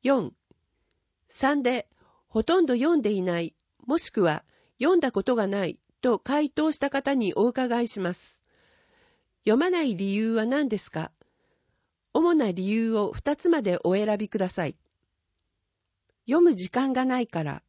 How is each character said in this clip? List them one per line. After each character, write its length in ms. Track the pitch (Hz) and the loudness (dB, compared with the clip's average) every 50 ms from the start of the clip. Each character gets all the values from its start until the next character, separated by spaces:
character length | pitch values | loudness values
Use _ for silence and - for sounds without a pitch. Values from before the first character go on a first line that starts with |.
四、 320 | _ 247 277 262 185 123 - _ _ _ _ _ _ _ _ _ _ _ _ _ _ _ _ _ _ _ | _ 0 0 0 -2 -6 -10 _ _ _ _ _ _ _ _ _ _ _ _ _ _ _ _ _ _ _
三 340 | - - - 269 294 294 | -10 -2 0 0 0 2
で、 280 | 254 247 254 247 - _ _ _ _ _ _ _ _ _ | 0 0 -2 -2 -6 _ _ _ _ _ _ _ _ _
ほ 140 | - 220 214 | -4 -4 0
と 180 | - 330 370 | 2 2 2
ん 40 | 349 | 4
ど 100 | 269 247 | 2 2
読 200 | 233 254 311 349 | 0 2 2 2
ん 60 | 320 | 2
で 100 | 226 214 | 2 0
い 100 | 214 196 | -2 0
な 200 | 180 185 175 170 | -2 -2 -2 -2
い、 120 | 170 165 _ _ _ _ _ _ - | -4 -6 _ _ _ _ _ _ -6
も 120 | 233 277 339 | -2 -2 -2
し 140 | - - | -2 -2
く 100 | _ 233 | _ 2
は 240 | 190 165 151 156 - _ _ _ _ _ _ _ | 2 2 2 0 -6 _ _ _ _ _ _ _
読 160 | 240 302 381 | 2 2 4
ん 60 | 349 | 4
だ 100 | 294 262 | 2 0
こ 120 | - 202 190 | -2 -2 -2
と 120 | - 254 | 0 0
が 120 | 226 208 190 | 0 0 -2
な 180 | 196 202 190 | -2 -2 -2
い 120 | 160 - _ _ _ _ _ | -4 -6 _ _ _ _ _
と 200 | - 254 233 190 | 0 0 0 0
回 300 | _ - 269 294 302 285 | _ -2 -2 -2 -2 -2
答 220 | _ - 302 320 | _ 0 0 0
し 60 | 302 - | 0 0
た 120 | 269 277 | -4 -2
方 260 | - 277 269 - 277 | -2 -2 -2 0 0
に 180 | 262 226 190 - | 0 0 0 0
お 100 | - 202 247 | 0 0 0
伺 340 | 240 - 254 247 233 240 | 0 -2 -2 -2 0 -2
い 60 | 240 226 | -2 -2
し 100 | - 208 | -4 -4
ま 140 | 190 175 180 | -4 -4 -4
す。 280 | - - - _ _ _ _ _ _ _ _ _ _ _ _ _ _ _ _ _ _ _ _ _ _ _ | -6 -12 -20 _ _ _ _ _ _ _ _ _ _ _ _ _ _ _ _ _ _ _ _ _ _ _
読 140 | 214 214 254 | 2 2 4
ま 140 | 320 370 | 4 2
な 100 | 359 349 | 2 0
い 140 | 320 269 208 | 0 -2 -2
理 180 | 175 196 196 196 | -2 -2 -2 -2
由 220 | 208 220 226 226 | 0 0 0 0
は 100 | 226 220 | 0 0
何 240 | 226 262 285 302 262 | 0 0 -2 -2 -2
で 80 | 214 196 | -4 -6
す 140 | - - | -8 -8
か？ 200 | - 165 160 - _ _ _ _ _ _ _ _ _ _ _ _ _ _ _ _ _ _ _ _ _ | -8 -8 -8 -8 _ _ _ _ _ _ _ _ _ _ _ _ _ _ _ _ _ _ _ _ _
主 220 | 311 320 349 349 | 2 2 4 4
な 160 | 311 262 208 | 4 2 0
理 180 | 180 170 185 196 | -2 -2 -2 -2
由 240 | 214 226 226 226 226 | 0 0 0 0 0
を 180 | 214 208 - | 0 -2 -2
二 240 | - - - 285 294 | -4 -6 -4 -4 -4
つ 140 | - - 349 | 0 2 2
ま 140 | 339 311 226 | 2 2 2
で 160 | 202 175 - - | -2 -2 0 0
お 120 | 170 185 | 0 0
選 200 | 196 208 214 208 196 | 0 0 0 -2 -2
び 100 | 214 202 | -4 -6
く 80 | - 208 | -4 -4
だ 120 | 190 180 | -4 -4
さ 180 | - - 175 139 | -4 -6 -6 -6
い。 80 | - _ _ _ _ _ _ _ _ _ _ _ _ _ _ _ _ _ _ _ _ _ _ _ _ _ _ _ _ _ _ - | -8 _ _ _ _ _ _ _ _ _ _ _ _ _ _ _ _ _ _ _ _ _ _ _ _ _ _ _ _ _ _ 0
読 140 | 254 330 | 2 4
む 120 | 349 349 277 | 6 6 4
時 160 | 180 180 185 | 2 -4 -4
間 240 | - 247 262 269 262 | -2 -2 0 0 0
が 120 | 254 262 | 0 0
な 140 | 262 254 254 | 0 0 -2
い 40 | 240 | -2
か 160 | - - 165 | -2 -4 -4
ら。 220 | 156 147 139 - _ | -4 -4 -6 -10 _